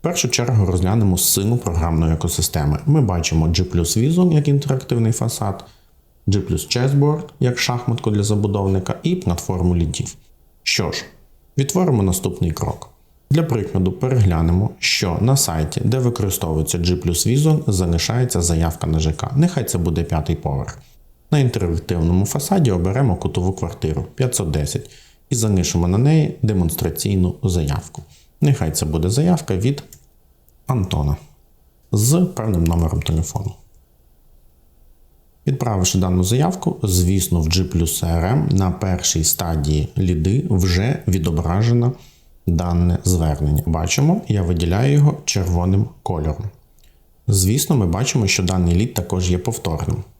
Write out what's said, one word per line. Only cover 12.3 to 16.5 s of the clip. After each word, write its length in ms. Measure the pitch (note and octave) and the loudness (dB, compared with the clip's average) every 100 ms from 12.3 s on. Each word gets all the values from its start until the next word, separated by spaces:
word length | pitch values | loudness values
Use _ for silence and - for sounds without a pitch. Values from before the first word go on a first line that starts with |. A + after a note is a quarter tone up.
| - E2+ | -2 -4
крок. 400 | D#2+ - - - _ _ _ _ | -2 -6 -6 -12 _ _ _ _
Для 120 | D3 | 0
прикладу 500 | D#3 A2+ G2 F#2+ F#2 | 2 -2 -2 0 -2
переглянемо, 760 | F2+ B2+ B2+ G2 E2 E2 F2 G2+ - | 0 0 2 4 4 2 2 0 -2
що 400 | - - F#2+ E2 | -4 -2 -2 0
на 160 | A2 C#3 | 2 2
сайті, 440 | - D#2+ D2+ - | 0 -2 -2 -2
де 140 | - C3 | 0 0
використовується 800 | B2 A#2 G2+ F2+ E2 | 0 0 -2 -2 -2